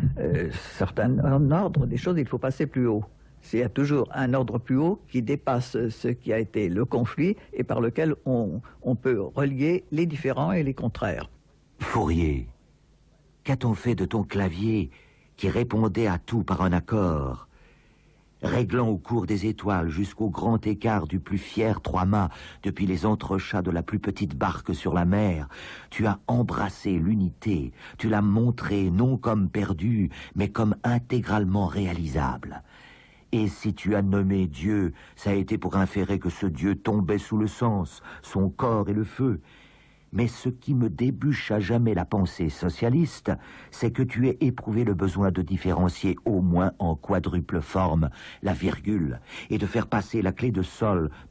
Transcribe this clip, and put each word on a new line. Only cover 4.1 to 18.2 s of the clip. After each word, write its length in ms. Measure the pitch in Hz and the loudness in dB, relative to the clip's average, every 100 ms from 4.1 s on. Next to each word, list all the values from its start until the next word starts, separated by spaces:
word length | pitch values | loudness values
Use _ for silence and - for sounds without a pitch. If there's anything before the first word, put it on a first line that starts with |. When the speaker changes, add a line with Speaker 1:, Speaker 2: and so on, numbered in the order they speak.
Speaker 1:
un 220 | 131 131 131 | 0 0 2
ordre 240 | 127 117 | 0 -2
plus 180 | - 131 | 0 2
haut 240 | 160 208 - | 2 0 -2
qui 160 | 131 | -4
dépasse 520 | 113 147 - 123 123 113 117 | 0 -2 0 0 0 -2 -2
ce 200 | 110 123 | -2 -4
qui 220 | 123 - | -4 0
a 60 | 110 | 0
été 320 | 110 117 98 | 0 0 0
le 160 | 90 131 | 0 0
conflit 500 | 127 110 - 180 220 - | 0 0 0 0 0 -6
et 100 | - | -6
par 180 | 127 - | -4 0
lequel 320 | 117 120 160 - - | 0 2 0 0 0
on, 340 | 123 104 90 - - | 0 0 -4 -10 -8
on 100 | 123 | -2
peut 260 | 120 131 117 | 0 2 0
relier 640 | 95 135 139 131 147 180 - | 0 0 0 2 0 0 -2
les 140 | 147 170 | -2 -2
différents 460 | 147 135 127 156 | 0 -2 0 0
et 100 | 185 | 2
les 140 | 139 131 | 0 -2
contraires. 520 | 120 - 104 80 - - _ _ _ _ | -4 -2 -4 -4 -8 -16 _ _ _ _
Speaker 2:
Fourier, 720 | - 117 76 80 80 71 60 - _ _ _ _ _ _ _ _ | -2 0 2 2 2 0 -6 -14 _ _ _ _ _ _ _ _
qu'a-t-on 300 | - 135 123 | -2 0 0
fait 220 | 104 123 107 | 0 0 0
de 100 | 92 | 0
ton 160 | 113 | 0
clavier 680 | 98 98 95 82 110 110 76 - - _ _ - | 0 0 0 0 0 0 0 -6 -20 _ _ -4
qui 120 | 95 | 0
répondait 560 | 113 120 110 110 92 110 | 0 0 2 2 2 0
à 140 | 90 | 0
tout 240 | - 113 | -2 -2
par 180 | 90 85 | 0 0
un 100 | 92 | 2
accord, 760 | 87 - 107 90 78 67 64 - _ - - _ _ _ _ | 2 2 0 2 0 -2 -6 -12 _ -20 -20 _ _ _ _